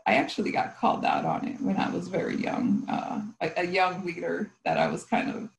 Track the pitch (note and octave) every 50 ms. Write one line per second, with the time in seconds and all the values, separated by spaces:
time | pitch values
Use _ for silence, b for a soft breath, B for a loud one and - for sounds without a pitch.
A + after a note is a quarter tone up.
0 | - - A2 C3+ - - - - G3 - - B2 - - - - A#3+ - - -
1 | - - - - - - - - - - - - - G3 F#3+ - - - - -
2 | F3 F3+ F#3+ E3+ - - - - - - - - - - G3+ - - - - -
3 | - - - G#3+ G#3 G#3+ - - E3+ D#3+ - - F3+ F3 F3+ F#3 F#3 F3+ F3+ F#3
4 | F3+ F3 E3+ F3 F3 E3+ E3+ E3+ G#3+ - - _ - - D#3+ D#3+ E2 D2+ - -
5 | - - A3+ - E3+ - - - - - -